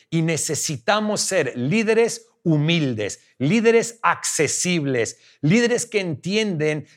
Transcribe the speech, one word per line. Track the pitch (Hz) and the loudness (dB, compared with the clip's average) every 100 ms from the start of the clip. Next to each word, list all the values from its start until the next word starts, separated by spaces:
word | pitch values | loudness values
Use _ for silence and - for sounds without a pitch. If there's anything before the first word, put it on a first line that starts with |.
| _ | _
Y | 165 | -2
necesitamos | 160 156 - 143 - 139 - 208 214 202 | 0 -2 -4 -4 -6 -4 0 0 0 -2
ser | - 190 127 120 | -2 0 -2 -2
líderes | 131 220 214 220 233 - - _ 170 | -2 0 2 2 0 -2 -14 _ 0
humildes, | 151 156 170 139 110 101 - _ - | 2 2 2 0 -2 -6 -8 _ -4
líderes | 135 226 226 226 226 - | 0 2 4 2 0 -2
accesibles, | 170 160 - - - - 180 175 139 123 107 - _ _ | -2 -2 -4 -2 -2 0 -2 0 0 0 -2 -6 _ _
líderes | 147 226 233 240 - | 2 4 4 0 -2
que | 208 | -4
entienden | 185 127 170 208 214 160 151 151 - | -4 -6 -2 -2 0 0 -2 -2 -6